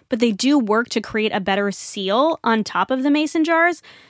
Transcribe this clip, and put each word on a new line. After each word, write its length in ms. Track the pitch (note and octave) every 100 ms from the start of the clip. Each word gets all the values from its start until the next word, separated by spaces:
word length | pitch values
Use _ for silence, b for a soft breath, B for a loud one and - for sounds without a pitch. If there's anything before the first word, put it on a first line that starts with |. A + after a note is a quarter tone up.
| -
but 100 | A3+
they 120 | A#3+
do 260 | F#3+ B3+ D4
work 320 | G#3 G#3+ A#3+
to 120 | B3
create 300 | - A3 G#3+
a 80 | G#3
better 320 | F#3+ G3 G3+
seal 680 | - - G#3 F#3+ A3 D#4 -
on 200 | - A3
top 260 | G3+ F3 F#3+
of 140 | C4
the 80 | C#4+
mason 320 | D4 D4+ E4
jars. 380 | D#4+ E4 F4 E4+ B B